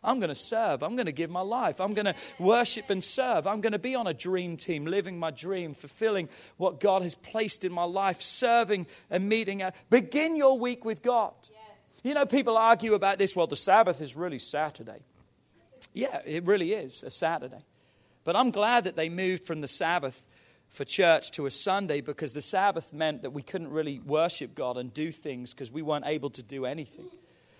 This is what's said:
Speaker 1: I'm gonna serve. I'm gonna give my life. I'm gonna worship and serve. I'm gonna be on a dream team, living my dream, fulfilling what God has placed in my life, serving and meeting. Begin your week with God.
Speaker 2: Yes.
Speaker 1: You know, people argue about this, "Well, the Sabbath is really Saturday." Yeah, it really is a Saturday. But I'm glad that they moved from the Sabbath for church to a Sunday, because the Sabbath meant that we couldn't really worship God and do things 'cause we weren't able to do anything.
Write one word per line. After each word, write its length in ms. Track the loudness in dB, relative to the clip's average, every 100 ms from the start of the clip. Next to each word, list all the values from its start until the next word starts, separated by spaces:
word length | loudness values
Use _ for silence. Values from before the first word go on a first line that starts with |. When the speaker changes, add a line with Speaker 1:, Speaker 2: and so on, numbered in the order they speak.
Speaker 1:
I'm 160 | 2 0
gonna 140 | 0
serve. 480 | -2 -4 0 0 0
I'm 140 | -2 -2
gonna 160 | -4
give 180 | -2 -4
my 100 | -4
life. 400 | -2 0 0 0
I'm 140 | -2
gonna 200 | 0 0 -2 -10 0
worship 520 | 4 6 4 -2 -2
and 120 | -2
serve. 440 | 0 0 2 2 0
I'm 160 | 0
gonna 160 | 0 -2
be 160 | -2
on 120 | -2 -2
a 60 |
dream 460 | -4 -2 -2 -2 -6
team, 260 | -4 -4
living 340 | 0 -2 -2 -6
my 120 | -6
dream, 420 | -6 -6 -6 -6
fulfilling 560 | -12 -18 -2 0 0 -4 -12 -20 -2
what 200 | -2 2
God 220 | 4 4
has 140 | 0
placed 500 | -8 -8 -2 -2 -2
in 80 | -4
my 120 | -2
life, 360 | -2 2 0 0
serving 680 | -6 0 4 4 4 0 -2 -14 _
and 220 | -2 2
meeting. 320 | 0 0 -4 -6 -6 _
Begin 480 | 4 4 -2 0 4
your 220 | 4 4
week 260 | -2 -4
with 160 | -6 -4
God. 320 | 0 0 0 -8 -20
Speaker 2:
Yes. 100 | -20 -20 -20 _ -8
Speaker 1:
You 100 | -4
know, 140 | 0 2
people 320 | 2 4 4
argue 340 | 6 6 6
about 260 | 2 2 2
this, 160 | 0
"Well, 120 | 2 0
the 100 | 0
Sabbath 460 | 6 8 8 2
is 120 | -6
really 240 | -6 -6 -6
Saturday." 680 | -6 -4 -4 -6 -18 -18 _ _ _ _ _ _ _ -20 -14
Yeah, 260 | -6 -4 -4 -6
it 200 | -4 2
really 280 | 2 2
is 280 | -4 -6 -12
a 80 | -10
Saturday. 540 | -2 -2 -2 -8 -16 _ _ _ _ _ _
But 120 | 0 4
I'm 160 | 4
glad 320 | 4 4 4
that 100 | 2
they 140 | -2 -4
moved 340 | 0 -2 -2
from 160 | -4 -6
the 40 | -4
Sabbath 580 | -2 0 0 -2 -8 _ _ _ _ _
for 160 | -14
church 480 | -6 4 6 6 4
to 120 | -4 -4
a 40 |
Sunday, 500 | -2 0 0 0 -2
because 340 | -4 -8 -6
the 60 | -8
Sabbath 520 | -2 2 2 0 -8
meant 300 | -4 -2 -2
that 80 | -8
we 120 | -10
couldn't 280 | -8 -8 -4
really 280 | -4 -4 -6
worship 560 | -2 0 2 -2 -10
God 220 | -6 -6 -6
and 180 | -8
do 160 | -6 -8
things 420 | -6 -10 -10 -12
'cause 200 | -12 -12
we 100 | -8
weren't 240 | -4 -2 -2
able 240 | -4 -4
to 100 | -10
do 240 | -12 -8
anything. 460 | -6 -6 -12 -16 -20 -20 _ _ _